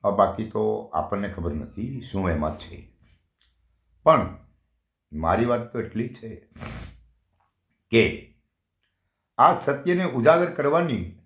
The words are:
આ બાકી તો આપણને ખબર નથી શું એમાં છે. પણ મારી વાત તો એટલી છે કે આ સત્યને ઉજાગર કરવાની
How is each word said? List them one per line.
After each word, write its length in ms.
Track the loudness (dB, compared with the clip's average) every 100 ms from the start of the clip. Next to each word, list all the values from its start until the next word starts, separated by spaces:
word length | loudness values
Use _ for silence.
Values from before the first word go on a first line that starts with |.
આ 80 | 0 4
બાકી 280 | 2 2 -6
તો 120 | -2 -2 -2 -4 -6
આપણને 300 | -4 -4 -6
ખબર 200 | -6 -6
નથી 480 | -6 -10 -10 -8 -8 -8
શું 180 | -4 -2
એમાં 280 | 0 -2 -6
છે. 200 | -14 -18 -20 _ _ _ _ _ _ _ _ _ _ _ 4
પણ 160 | 4 2 -8 -20 _ _ _ _ _ _
મારી 360 | -6 0 2 2
વાત 140 | 0 -2
તો 80 | -8
એટલી 300 | -6 -6 -6 -8
છે 120 | -14 -16 _ -16 -14 -14 -16 -20 _ _ _ _ _ _ _ _ _
કે 120 | 4 4 0 -14 _ _ _ _ _ _ _ _ _ _ 4
આ 140 | 6 6
સત્યને 420 | 0 -2 0 0 0
ઉજાગર 380 | 2 6 6 4 0
કરવાની 460 | 0 2 0 -2 -6 -12